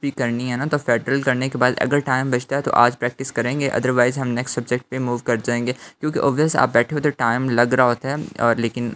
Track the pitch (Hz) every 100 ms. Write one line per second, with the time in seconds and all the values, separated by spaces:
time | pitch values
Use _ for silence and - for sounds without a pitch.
0 | 143 135 120 120 127 123 151 147 - 117
1 | - 139 135 123 131 131 127 - 127 143
2 | 139 131 135 123 127 139 139 - 120 127
3 | 123 - 131 - 120 143 139 - 131 127
4 | 123 139 123 120 127 - 120 123 - 131
5 | 123 120 123 117 113 120 120 123 - -
6 | 151 160 139 131 156 156 127 135 - 151
7 | 147 - 120 120 131 117 120 127 127 120
8 | 131 147 - - 117 117 117 123 120